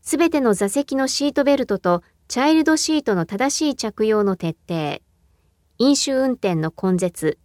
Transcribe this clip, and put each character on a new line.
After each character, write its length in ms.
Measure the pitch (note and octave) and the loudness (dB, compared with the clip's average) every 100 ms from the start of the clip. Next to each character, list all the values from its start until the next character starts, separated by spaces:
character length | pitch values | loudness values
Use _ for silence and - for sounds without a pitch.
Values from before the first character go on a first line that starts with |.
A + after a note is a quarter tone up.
す 160 | - D4 | -4 0
べ 100 | E4 | 2
て 140 | D4+ | 2
の 100 | B3 | 2
座 160 | G3 G3+ | 2 0
席 260 | C#4 C#4 | -2 -2
の 140 | C4+ C4+ | -2 -2
シ 200 | - C#4+ | 0 -2
ー 40 | |
ト 100 | C#4+ | 0
ベ 140 | C4+ C#4 | 2 2
ル 80 | |
ト 140 | A#3+ G3 | 0 -2
と 240 | F3+ F3 _ _ _ | 0 0 _ _ _
チ 100 | - | -2
ャ 140 | C#4 | 2
イ 20 | |
ル 100 | D#4+ | 2
ド 120 | D#4+ D#4 | 2 0
シ 220 | - D#4 | 0 -2
ー 40 | |
ト 120 | C#4 | 0
の 100 | F#3+ | -2
正 460 | E3 G3+ C4 - D4+ | -2 -2 -2 0 -2
し 0 | |
い 60 | C4 | -2
着 280 | A3 - | -8 -2
用 200 | A3 G#3+ | 0 2
の 120 | G3+ F#3 | 2 -2
徹 180 | E3+ D#3 - | -6 -8 -8
底。 320 | E3 D3+ - _ _ _ _ _ _ _ _ | -6 -4 -8 _ _ _ _ _ _ _ _
飲 180 | B3+ C#4+ | 2 2
酒 160 | - | 0
運 200 | C4 C4 | 0 0
転 240 | B3 G3 E3+ | 0 -2 0
の 140 | D#3 | -2
根 280 | - F#3+ F3+ | -2 0 0
絶。 400 | F#3 - D#3 - | 0 -2 -4 -4